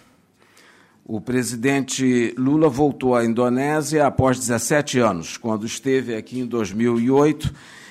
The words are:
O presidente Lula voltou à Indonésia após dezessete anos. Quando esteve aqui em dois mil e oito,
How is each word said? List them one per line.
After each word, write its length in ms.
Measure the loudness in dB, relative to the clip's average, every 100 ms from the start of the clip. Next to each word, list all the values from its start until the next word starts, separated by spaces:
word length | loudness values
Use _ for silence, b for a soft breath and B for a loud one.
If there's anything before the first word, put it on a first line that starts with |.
| _ _ _ b b b b b b b
O 160 | -10 -10
presidente 1120 | -4 -2 -2 -2 0 0 -2 -2 2 2 0 0
Lula 300 | 0 4 2
voltou 480 | 4 0 0 0 2
à 80 |
Indonésia 800 | 2 2 0 0 0 -2 0 2 2
após 320 | 4 2 2
dezessete 640 | 0 -2 0 -2 0 2
anos. 360 | 2 0 -6 -10
Quando 300 | -6 -4 -6
esteve 480 | -6 0 0 0
aqui 240 | -6 -8 -8
em 80 | -4
dois 260 | -4 -4
mil 280 | 0 0 2
e 100 | 2
oito, 420 | 4 4 2 -4 B B B B